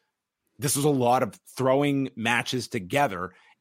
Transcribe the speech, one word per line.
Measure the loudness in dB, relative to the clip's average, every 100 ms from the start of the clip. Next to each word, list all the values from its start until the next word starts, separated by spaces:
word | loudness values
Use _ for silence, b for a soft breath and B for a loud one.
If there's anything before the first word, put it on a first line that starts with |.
| b _ _ _ _ -8
this | -4 0
was |
a | 0
lot | 2 4 2
of | 2 -4 -18 -2
throwing | 2 2 2 0 -2
matches | -4 0 0 0 -4 -4
together. | -8 -4 0 0 -2 -8 b b b